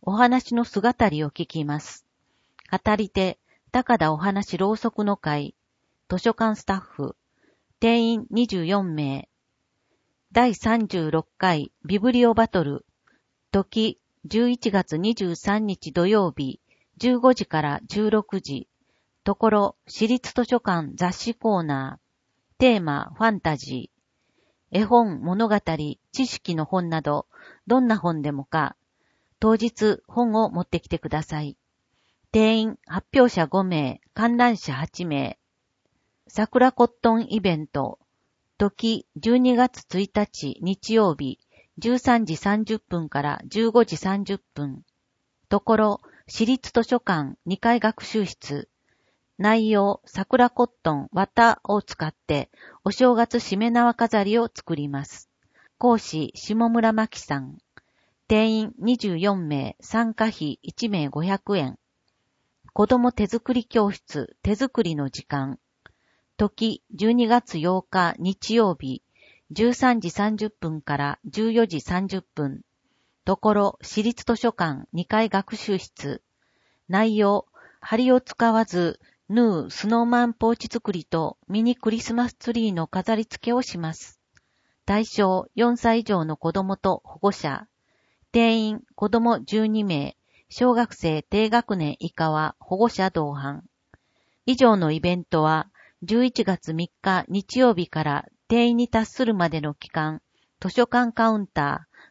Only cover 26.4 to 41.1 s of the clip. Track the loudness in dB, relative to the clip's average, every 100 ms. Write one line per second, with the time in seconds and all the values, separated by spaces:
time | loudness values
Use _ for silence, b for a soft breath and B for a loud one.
26.4 | -6 -4 -2 -2 -2 -4 -2 -4 -6 B
27.4 | B B 0 2 4 0 0 -2 -4 -6
28.4 | -4 -2 -2 -6 _ _ _ _ _ -2
29.4 | 2 2 0 0 0 0 -4 -2 0 2
30.4 | 0 -2 -4 -6 -4 -8 -4 -4 -4 -6
31.4 | -8 -12 _ _ _ _ _ _ _ 2
32.4 | 4 4 0 -6 -10 -10 0 4 4 4
33.4 | 0 0 0 0 -2 -4 _ -2 0 2
34.4 | 2 2 -4 -8 -8 -8 -4 -2 -4 -8
35.4 | _ _ _ _ _ _ _ _ _ -6
36.4 | 0 4 4 4 2 _ 0 2 0 -2
37.4 | 0 -2 -2 -6 -6 -8 _ _ _ _
38.4 | _ -2 -2 -2 -4 -4 -6 -6 2 4
39.4 | 4 4 2 0 -8 -4 -2 -2 -4 -4
40.4 | -10 -6 -6 -6 0 4 4